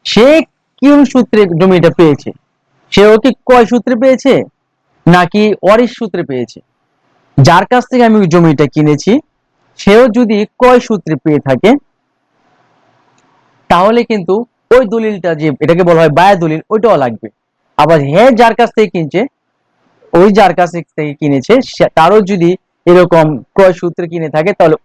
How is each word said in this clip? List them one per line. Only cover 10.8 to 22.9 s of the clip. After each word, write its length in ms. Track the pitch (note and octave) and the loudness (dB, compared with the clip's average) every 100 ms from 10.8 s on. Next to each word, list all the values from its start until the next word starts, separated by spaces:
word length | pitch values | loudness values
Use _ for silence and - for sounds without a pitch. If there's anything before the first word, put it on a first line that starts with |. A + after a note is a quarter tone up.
সূত্রে 340 | - G#3 E3 D3+ | 0 -8 -6 -6
পেয়ে 240 | D#3+ D3 | -2 -2
থাকে 300 | C#3 B2+ G3 C#4+ _ _ _ _ _ _ _ _ _ _ _ _ _ _ _ _ _ _ - | -2 -2 0 0 _ _ _ _ _ _ _ _ _ _ _ _ _ _ _ _ _ _ -4
তাহলে 340 | F3 G3 A#3 | -2 0 -2
কিন্তু 420 | A#3 A3 F3 G3+ A#3+ _ - | -2 -6 -4 -6 -6 _ 0
ওই 160 | B3 A#3 | 0 0
দলিলটা, 480 | A3+ A3 G3+ E3+ | -4 -6 -6 -6
যে 160 | D#3+ D#3 C3 | -4 -4 -4
এটাকে 220 | D3+ E3+ | -2 0
বলা 180 | F3 E3 | 2 2
হয় 80 | E3 | 2
বায়া 260 | D3 F#3+ | 2 2
দলিল, 260 | G3 E3 D#3 - | 0 -2 -6 -6
ওইটাও 260 | G#3+ A3+ E3+ | -2 0 0
লাগবে। 320 | B2+ A2 G#2+ _ _ _ _ - | -2 -8 -16 _ _ _ _ -4
আবার 240 | D3+ E3 | 0 0
হ্যাঁ, 300 | C#3 D#3+ B3+ | 0 2 2
যার 240 | A3 A#3 | 2 0
কাছ 160 | A3 A#3 - | 0 -4 -2
থেকে 120 | G#3 | -4
কিনছে, 320 | F3+ D3+ F3 C4+ _ _ _ _ _ _ _ _ | -4 -6 -6 -6 _ _ _ _ _ _ _ _
ওই 200 | E3 G3+ | 0 2
যার 220 | G3+ F#3+ | 4 2
কাছ 160 | F3 F3 | 0 -4
থেকে 420 | F3 - - D3+ | -6 -12 -10 -10
কিনেছে 460 | C#3+ D3+ C#3 C3 B3 | -6 -4 -4 0 -2
সে, 220 | - - E3+ | -2 -4 -2
তারও 260 | - D#3+ G#3+ | 0 2 2
যদি 360 | F#3 G3 E3+ F#3 _ _ | 0 -2 -2 -2 _ _
এরকম 520 | - | 0